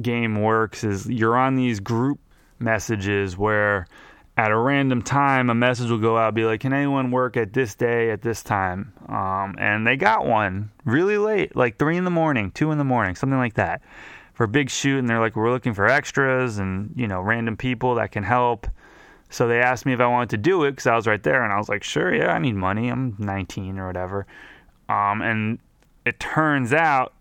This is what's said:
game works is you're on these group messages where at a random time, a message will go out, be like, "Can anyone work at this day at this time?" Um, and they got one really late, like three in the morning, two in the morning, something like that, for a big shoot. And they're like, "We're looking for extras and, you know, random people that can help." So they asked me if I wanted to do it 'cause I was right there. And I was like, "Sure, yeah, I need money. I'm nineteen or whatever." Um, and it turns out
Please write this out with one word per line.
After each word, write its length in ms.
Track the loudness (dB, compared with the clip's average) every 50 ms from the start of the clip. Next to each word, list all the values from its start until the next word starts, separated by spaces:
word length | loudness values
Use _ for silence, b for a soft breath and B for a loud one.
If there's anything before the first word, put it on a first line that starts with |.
game 400 | -2 -2 0 0 0 0 0 2
works 420 | 2 2 4 2 2 0 -4 -4 -4
is 240 | -2 -2 -2 -4 -4
you're 300 | -2 0 2 2 4 4
on 180 | 2 2 2
these 240 | 2 0 0 0 -2
group 400 | -2 -2 0 0 0 0 -2 -4 _ _ b b b b b b
messages 760 | -2 0 0 0 0 -2 -4 -2 -2 0 0 0 0 -2 -2 -2
where 500 | 0 0 2 2 2 2 2 0 -2 B B B B B B B B B B
at 140 | 0 2 2
a 80 | 4 2
random 460 | 2 2 2 2 2 2 0 -2 -2
time, 480 | 0 0 2 2 2 2 2 2 2
a 20 | 2
message 380 | 2 2 2 2 0 0 -2
will 80 | 0 2
go 180 | 2 2 2 2
out, 160 | 2 0 0
be 100 | 0 0
like, 180 | 0 0 0
"Can 120 | -2 -2 0
anyone 380 | 0 0 0 0 0 -2 0
work 260 | 0 0 0 0 0 -2
at 160 | -4 -2 0
this 220 | -2 -2 -2 -2
day 340 | -2 0 0 2 2 0 0
at 140 | -2 -2 -2
this 180 | -4 -4 -4
time?" 500 | -4 -2 -2 0 0 -2 -2 -6 -8 -10 -14 -20 -14 -8
Um, 460 | -6 -4 -4 -2 -2 -4 -4 -6 -6 -4
and 260 | -2 0 0 2 2
they 100 | 0 2
got 300 | 2 2 2 2 2 2
one 460 | 2 2 2 2 0 -2 -4 -6 -8 -10 _ -4
really 340 | 0 2 2 2 2 0 0
late, 360 | 0 0 0 0 -2 -2 0
like 220 | 0 0 0 0 0
three 200 | 0 0 0 0
in 60 | 0
the 60 | 0
morning, 400 | 0 2 2 2 0 0 -2 -4
two 220 | -2 -2 -2 0
in 80 | 0 0
the 40 | 0
morning, 300 | 0 0 0 0 0 -2
something 240 | -2 -2 0 0 0
like 160 | 0 0 0
that, 300 | 0 -2 -2 -2 -6 B B B B B B B B B B B
for 120 | -2 -2
a 20 | 2
big 240 | 2 0 0 0
shoot. 260 | -2 -2 0 0 0 2
And 100 | 0 0
they're 120 | 2 2
like, 160 | 0 0 0
"We're 160 | 0 0 0
looking 240 | 0 0 -2 -2 0
for 100 | 2 4
extras 720 | 4 4 2 0 -2 -2 0 2 2 2 2 0 0 -2 -2
and, 340 | -4 -2 -4 -4 -6 -6 -4
you 120 | -4 -2 -2
know, 140 | -2 -2
random 360 | 0 -2 -2 0 -2 -4 -4 -4
people 360 | -2 -4 -2 0 0 0 0
that 160 | 0 -2 -2
can 120 | -4 -4 -2
help." 420 | 0 0 2 2 2 0 -2 -4 -8 -8 B B B B B B B B B B B
So 180 | -4 -2 0 2
they 120 | 2 2
asked 260 | 2 2 2 0 0
me 80 | 0 0
if 60 | 2
I 80 | 2 2
wanted 240 | 2 0 -2 -2
to 60 | -2 0
do 260 | 2 2 2 4 2
it 140 | 0 0 0
'cause 100 | 2 2
I 80 | 2
was 100 | 2 4
right 160 | 2 0 2
there. 220 | 2 2 2 2 2
And 100 | 2 0
I 40 | -2
was 120 | -2 -2
like, 140 | -4 -6 -4
"Sure, 280 | -4 -2 0 0 0
yeah, 220 | 0 2 2 2 0
I 60 | 0
need 160 | 0 0 -2
money. 340 | 0 0 -2 -2 -2 -2 -2
I'm 260 | -2 -2 -4 -4 -4 -6
nineteen 580 | -6 -4 -4 -6 -6 -8 -8 -10 -8 -8 -8 -8
or 80 | -8
whatever." 400 | -6 -6 -6 -6 -4 -4 -6 -8 B B B B B B B B B B B _ -4
Um, 320 | -2 0 0 0 -2 -2
and 380 | -2 -2 -2 -2 -2 -2 -4 -6 _ _ _ _ _ _ _ _ -6
it 140 | -6 -6 -6
turns 540 | -8 -4 0 0 2 2 2 0 0 2 2
out 400 | 2 4 4 2 2 0 -2 _ -6